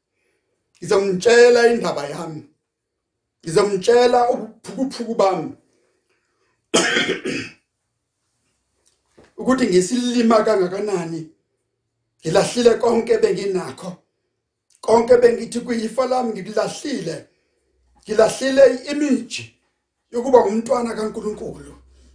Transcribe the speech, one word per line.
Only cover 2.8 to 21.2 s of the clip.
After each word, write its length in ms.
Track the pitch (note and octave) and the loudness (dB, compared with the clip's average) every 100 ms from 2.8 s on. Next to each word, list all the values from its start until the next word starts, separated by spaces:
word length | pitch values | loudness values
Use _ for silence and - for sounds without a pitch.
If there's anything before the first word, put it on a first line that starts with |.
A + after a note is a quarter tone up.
| _ _ _ _ _ _ | _ _ _ _ _ _
Ngizomtshela 760 | E3 E3 G3+ F#3+ G#3 A#3+ B3 B3 A#3+ | -4 0 0 0 2 4 4 2 2
ubuphukuphuku 840 | - G#3+ - - - C4 - A3+ | -2 -6 -16 -14 -6 -6 -6 -6
bami. 380 | A3 F#3+ F3+ D3 - _ _ _ _ _ _ _ _ _ _ - | 0 0 0 -8 -14 _ _ _ _ _ _ _ _ _ _ -2
<clears throat> 840 | - - - - - - - - _ _ _ _ _ _ _ _ _ _ _ _ _ _ _ _ _ _ - | -2 0 -2 -4 -6 -8 -10 -12 _ _ _ _ _ _ _ _ _ _ _ _ _ _ _ _ _ _ -6
Ukuthi 280 | A3+ B3+ A3 | -2 0 2
ngisilima 760 | F3+ F3+ B3 B3 A#3+ A3+ A3 | 2 2 -2 -2 2 4 4
kangakanani. 840 | G#3+ G3+ F3 G3 G#3 F3+ E3 D#3+ D#3 _ _ _ _ _ _ _ _ _ | 2 0 0 -4 -4 -4 -6 -10 -12 _ _ _ _ _ _ _ _ _
Ngilahlile 520 | F#3 F#3+ E3+ A#3+ A#3 | -2 0 0 4 4
konke 420 | A3 A#3+ A3+ A#3 A3 | 4 2 0 0 0
benginakho. 760 | G#3+ F3 G3 F#3 D#3 - F3+ F3+ _ _ _ _ _ _ _ - | 0 -2 -4 -4 -6 -12 -16 -16 _ _ _ _ _ _ _ -8
Konke 360 | - A3+ A#3 A#3+ | 2 2 6 6
bengithi 420 | A#3+ G#3+ A#3 A#3 | 6 2 -6 -8
kuyifa 480 | B3 A3+ A3 C4 B3+ | -4 -4 -4 -4 -2
lami 260 | B3+ A#3 | -2 -4
ngikulahlile. 920 | G3+ F#3 G#3+ F#3+ - D4 A3+ E3 C#3+ - _ _ _ _ _ _ _ | -8 -6 -4 -4 -6 -8 -8 -8 -10 -16 _ _ _ _ _ _ _
Ngilahlile 600 | - G#3+ A3 - C4+ C4+ C4 | -6 2 2 0 0 6 6
i-image 840 | B3+ C#4+ C#4+ D4 A3+ - - - _ _ _ _ _ _ | 4 -6 -4 0 -2 -4 -14 -16 _ _ _ _ _ _
yokuba 280 | A#3+ B3+ B3 | -6 4 4
ngumntwana 540 | G3 A3 - B3 A#3 | 4 -2 -2 -4 -4
kaNkulunkulu. 800 | G#3+ G#3+ A3+ | -6 -8 -8